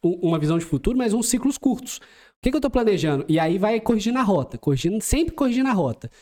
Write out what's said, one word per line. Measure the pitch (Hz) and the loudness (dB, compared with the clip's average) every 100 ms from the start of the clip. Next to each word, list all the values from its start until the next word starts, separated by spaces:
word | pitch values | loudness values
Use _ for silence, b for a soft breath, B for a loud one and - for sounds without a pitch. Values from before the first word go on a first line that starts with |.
um, | 170 175 170 | -2 0 0
uma | 160 | 0
visão | 151 165 | 0 0
de | 165 | -2
futuro, | 135 208 247 | -2 0 0
mas | 233 | 0
uns | 220 226 | 0 0
ciclos | 247 269 - | 0 0 -2
curtos. | 269 254 | -4 -4
O | 254 - B B B B | -8 -16 B B B B
que | 254 | -2
que | 285 | 0
eu | |
tô | 262 | 0
planejando? | 254 220 180 156 143 - | 0 2 2 2 0 0
E | 160 | 2
aí | 160 185 | 2 2
vai | 214 226 | 2 0
corrigindo | 226 220 208 254 | 0 0 0 0
a | |
rota, | 214 180 123 - | 2 2 0 -4
corrigindo, | - 135 170 214 | -2 0 0 -2
sempre | - 269 339 | 0 0 0
corrigindo | - 269 240 262 | 0 0 0 0
a | |
rota, | 202 139 107 117 b | 0 0 -4 -12 b